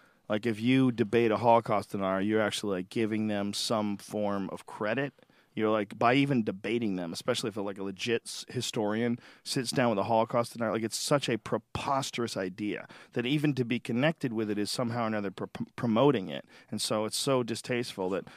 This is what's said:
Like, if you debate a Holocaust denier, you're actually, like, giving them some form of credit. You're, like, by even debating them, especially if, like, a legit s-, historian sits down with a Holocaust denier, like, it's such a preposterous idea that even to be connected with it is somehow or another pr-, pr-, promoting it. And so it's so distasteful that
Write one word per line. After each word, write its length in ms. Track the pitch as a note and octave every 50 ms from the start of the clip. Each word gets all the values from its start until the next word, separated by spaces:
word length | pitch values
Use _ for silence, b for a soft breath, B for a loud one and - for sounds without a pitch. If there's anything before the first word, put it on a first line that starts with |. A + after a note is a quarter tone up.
| b b b b b -
Like, 160 | G#2+ G#2+ G#2
if 160 | A#2+ A2 G2+
you 300 | A2 B2 C3 C3 C3 B2+
debate 400 | A#2 A2 A#2 G2+ - A#2 A#2 A2+
a 60 | G#2 G2
Holocaust 520 | G#2+ A#2+ A#2 A#2 A#2 - A2+ G2+ F#2+ -
denier, 300 | - G#2 G2 F#2+ F#2+ F#2+
you're 200 | F#2+ G#2 G#2+ A2
actually, 360 | G#2+ G#2 - - - G#2 G2 F2+
like, 120 | F#2 F#2+
giving 380 | - A#2+ A2+ G#2 A2 A2 A2 G#2+
them 240 | G#2+ G2+ G2+ G2+
some 460 | G2+ - - - A#2+ G#2+ G#2 G#2 G2+ G2+
form 500 | - - - G#2 G#2 G2+ G2+ G2+ F#2+ F#2
of 160 | - - - -
credit. 440 | - - G#2+ G#2 A#2 B2+ C#3 C#3 - _ - b b b b b b
You're, 160 | - A2 A2
like, 260 | A2 G#2+ G#2+ G2+ - A2
by 160 | A#2+ A#2+ B2+
even 300 | C3+ C#3 C#3 C#3+ B2 A2
debating 520 | A2 G2 F#2+ - G#2+ A2+ A#2+ A#2+ G#2+ F#2+ F2+
them, 140 | F2 E2+
especially 360 | E2+ - - - A#2+ - - A#2
if, 80 | G2 A2+
like, 220 | G2 G2+ G2+ G2
a 40 | G2
legit 380 | G2 F#2+ F#2 - B2 A#2 A2+ - -
s-, 180 | - - - -
historian 680 | - B2+ A#2+ - - B2 A2 G#2 G#2 A2 A#2+ A#2+ A#2 A#2+ B B B B B
sits 280 | - - C#3 B2+ A2+
down 180 | - - B2+ B2
with 80 | A2+ G2
a 60 | G2
Holocaust 500 | G#2+ A2+ A2 A2+ A2+ - A#2+ A#2 - -
denier, 180 | A#2 A#2 A2
like, 120 | F#2+ A2+ A2
it's 120 | A2 - -
such 280 | - - D3+ C#3+ - -
a 100 | B2 A2
preposterous 1000 | - - - A2 - _ - - - - C#3 C3+ C3 - - - A#2 A2+ - G#2+
idea 500 | F#2+ F#2 F#2 G#2 G#2 G#2 F2+ - - B B B B B -
that 120 | B2+ A#2+
even 300 | B2 C#3+ D#3 C#3+ D3+ C#3+
to 100 | B2+ B2+
be 140 | A#2 B2 A#2
connected 520 | - - A#2+ A#2 C3+ D#3 E3 - - C3
with 200 | A2 A2 A2+ G#2
it 80 | G#2+ G2+
is 100 | G#2 G2
somehow 360 | - - C3 A#2 A2+ A#2+ A#2
or 20 | A2
another 240 | A2 G#2+ G2+ G2
pr-, 160 | F#2+ - G#2+ F#2+
pr-, 160 | - - A2+ - _
promoting 540 | - - A#2+ G#2+ A2 C3 D3 C#3 A2 F#2+ E2+
it. 160 | C#2+ C2+ - B B B B B
And 100 | - G#2+
so 260 | - - - G#2+ G#2+
it's 120 | G#2+ - -
so 240 | - C#3 C3+ B2+
distasteful 680 | B2 A2 A2+ G#2+ - - B2+ A#2+ A#2+ - - - F#2 F2+
that 140 | F#2+ F#2 - B B